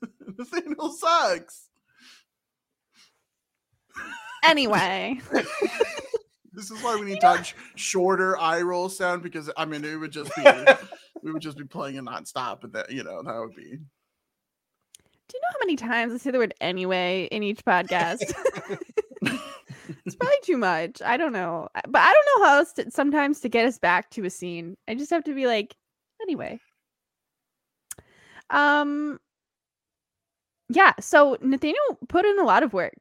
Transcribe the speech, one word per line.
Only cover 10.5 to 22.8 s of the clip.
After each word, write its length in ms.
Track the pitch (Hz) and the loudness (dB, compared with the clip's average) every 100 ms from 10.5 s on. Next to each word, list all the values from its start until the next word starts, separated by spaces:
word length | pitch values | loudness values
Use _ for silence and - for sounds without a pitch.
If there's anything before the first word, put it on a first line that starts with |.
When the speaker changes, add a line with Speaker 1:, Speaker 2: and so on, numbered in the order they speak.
| - 277 - - - _ - | 8 4 2 -2 -20 _ -14
Speaker 1:
we 80 | 160 | -10
would 80 | 156 | -8
just 160 | 156 135 | -10 -14
be 60 | |
playing 320 | 139 175 139 | -14 -12 -10
it 80 | 135 | -10
nonstop, 560 | 123 120 - 135 120 98 | -10 -12 -10 -8 -8 -10
but 120 | 113 | -10
that, 180 | 110 - | -10 -8
you 140 | 131 | -10
know, 180 | 90 90 | -10 -10
that 160 | 143 113 | -10 -10
would 160 | 113 | -12
be 80 | 73 | -16
Speaker 2:
Do 80 | 76 | -18
you 1700 | 143 147 _ _ _ _ _ _ _ _ _ _ - _ _ _ 508 | -18 -20 _ _ _ _ _ _ _ _ _ _ -20 _ _ _ -8
know 80 | 679 | -6
how 60 | 587 | -4
many 160 | 403 285 | -4 -4
times 360 | 226 233 233 | -2 -2 -2
I 40 | 240 | -4
say 160 | 277 | -2
the 60 | 247 | 0
word 140 | 220 - | 0 -2
"anyway" 680 | 170 185 185 185 180 185 - | -6 -4 -2 0 0 -2 -4
in 140 | 214 | -4
each 200 | 202 220 | -4 -4
podcast? 680 | 240 180 185 180 170 226 208 - 480 - - - - - - - | 0 2 2 -2 -2 -2 -6 -4 -4 -4 -10 -12 -6 -8 -8 -8
<laughs> 0 | |
Speaker 1:
<laughs> 180 | - 254 - - - - - - | -6 -6 -10 -18 -18 -18 -16 -16
Speaker 2:
It's 120 | 185 - | -16 -4
probably 200 | 494 571 | 2 2
too 140 | - 269 | 2 0
much. 440 | 190 160 170 - | 2 0 -2 -4
I 140 | - 262 | -2 0
don't 160 | 320 | 0
know. 360 | 214 175 165 - | -2 -4 -4 -6
I, 80 | - - | -10 0
but 120 | - | 6
I 100 | 330 | 8
don't 280 | 605 571 494 | 8 8 6
know 40 | 339 | 8
how 80 | 285 | 6
else 140 | 302 | 4
to, 160 | - | -4